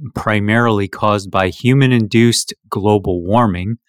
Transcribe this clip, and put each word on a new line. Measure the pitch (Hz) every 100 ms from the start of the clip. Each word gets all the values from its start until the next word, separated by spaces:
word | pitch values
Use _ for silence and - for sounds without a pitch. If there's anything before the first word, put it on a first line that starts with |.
| 131 -
primarily | - 107 104 113 120 104 98
caused | - 107 104 98
by | 95 92
human-induced | - 120 135 131 123 104 110 117 110 - - -
global | 107 101 104 95 90
warming. | 87 113 117 87 95 117